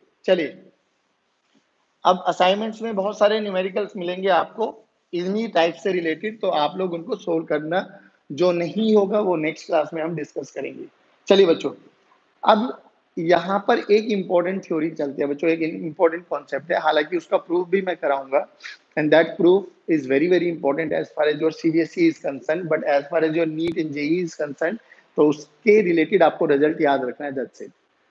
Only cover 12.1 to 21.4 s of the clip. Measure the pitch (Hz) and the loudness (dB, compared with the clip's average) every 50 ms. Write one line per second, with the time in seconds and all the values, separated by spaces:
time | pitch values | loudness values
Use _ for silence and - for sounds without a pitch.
12.1 | _ _ _ _ _ _ - 233 220 208 233 254 - - _ _ _ _ _ _ | _ _ _ _ _ _ 4 4 4 4 2 -4 -6 -12 _ _ _ _ _ _
13.1 | _ - 165 165 175 170 175 180 196 202 202 - 240 226 - - 208 220 214 233 | _ -6 2 4 4 4 4 2 -2 -2 2 2 0 0 2 2 2 2 4 0
14.1 | 214 196 180 - 185 175 175 180 190 190 180 - 180 160 151 165 160 156 151 143 | -2 -2 -2 0 0 0 0 0 -4 -6 -6 -4 -4 -2 -2 -4 -4 -6 -6 -6
15.1 | 131 - 147 143 143 143 - 165 165 165 160 156 170 - 180 160 151 - 185 165 | -4 -4 -4 -4 -2 -2 0 0 0 0 -2 -6 -6 -6 -10 -10 -2 0 0 0
16.1 | 165 175 180 _ 156 143 143 - - - 139 160 170 - 156 156 151 151 156 151 | 0 -2 -8 _ -8 -8 -8 -8 -8 -8 -4 -2 -4 0 0 2 0 0 0 0
17.1 | 180 170 160 - 202 170 - - 165 180 180 175 180 196 190 185 170 - - 147 | -4 -6 -4 -2 -2 -2 -2 -2 -2 -2 -2 0 -2 -2 0 -2 -6 -4 -2 -2
18.1 | 139 139 135 131 135 151 202 - _ _ - - - - _ _ _ 156 151 151 | -2 -2 -2 0 -2 -2 -2 -2 _ _ -20 -20 -20 -20 _ _ _ -2 2 4
19.1 | 151 160 165 165 - - 160 170 185 196 190 - _ _ _ - 170 151 131 127 | 6 6 4 4 0 2 4 6 6 4 2 -4 _ _ _ -2 -2 -2 0 0
20.1 | 135 139 156 180 185 175 170 175 165 151 - 139 139 156 160 156 165 160 156 - | 0 2 2 2 2 2 2 -2 -4 -2 -2 -2 -2 -2 -2 -2 -2 -4 -4 -6
21.1 | - 156 151 151 151 147 | -4 -2 0 0 0 0